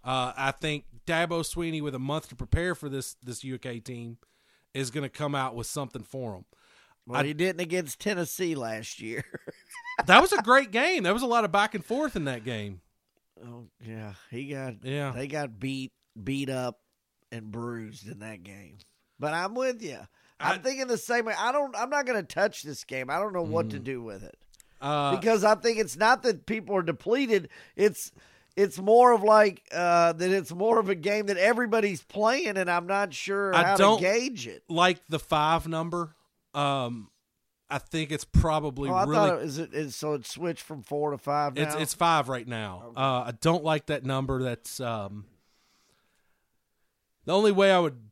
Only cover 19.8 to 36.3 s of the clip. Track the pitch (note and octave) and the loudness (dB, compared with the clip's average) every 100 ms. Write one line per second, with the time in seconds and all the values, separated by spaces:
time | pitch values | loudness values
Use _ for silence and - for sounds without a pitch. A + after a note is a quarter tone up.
19.8 | G3+ B2+ - _ _ _ D3 F#3 B3 C4+ | -10 -12 -16 _ _ _ -2 -2 -2 -4
20.8 | B3+ A#3 - A#3+ A3+ F#3+ A3 C#4 C#4+ G#3 | -4 -4 0 -2 0 -2 0 0 -2 -4
21.8 | B3 C#4+ B3+ A3+ D#3+ - G3+ - D3 C#3 | -2 -2 0 -2 -4 0 0 -2 -12 -12
22.8 | - C3 C3 D#3 G#3 F3+ E3 E3 A2 G2+ | -8 -8 -4 -4 -2 -4 -2 -2 -2 -6
23.8 | A#2 C3 A2+ G2 G2 - _ _ _ _ | -8 -8 -10 -14 -16 -20 _ _ _ _
24.8 | C#3 D3+ C#3+ F#3 A3 A3+ G#3 G#3+ A#3 A3 | -4 0 0 2 4 4 4 4 2 0
25.8 | A3 D#3 G#3+ B3+ B3+ F3+ - A3 E3 G3 | -2 2 4 6 4 0 -2 -6 -2 -2
26.8 | E3+ D#3 F3 B3 C4 G#3 D3 - - - | 0 -4 0 0 4 2 0 -16 -20 2
27.8 | G#3 - - - - _ _ - G3 E3+ | 2 2 -12 -14 -20 _ _ 0 0 2
28.8 | F#3+ A3+ B3 A3+ G3+ G#3+ G#3+ F3+ _ E3 | 6 8 10 8 8 8 6 2 _ -2
29.8 | F3 E3+ E3+ D#3+ F3+ F#3+ D#3 E3+ G#3+ A#3 | 2 6 4 2 0 0 -2 -2 2 2
30.8 | F#3+ F#3 E3+ G#3 G3+ F#3+ G3 A#3 A#3+ A3+ | 2 -2 0 0 0 4 4 4 2 2
31.8 | G#3 F3 - G3+ G#3+ C4 E4+ F#3+ F3+ F3 | 2 -2 -8 0 2 2 0 -2 0 0
32.8 | F3 G3 G3+ C3+ - G3 G3 F3+ F3 G3 | 0 -2 -2 -4 -4 -2 2 4 4 6
33.8 | G3 G#3+ F3+ A3+ B3+ A3+ A#2 E2 _ E3 | 6 6 4 2 -2 -6 -12 -14 _ 4
34.8 | F3+ F3 _ D#3 - D#3 D3+ E3 D#3+ D#3+ | 4 2 _ -6 0 2 4 2 0 -6
35.8 | E3 F3 E3 _ _ | -4 -4 -6 _ _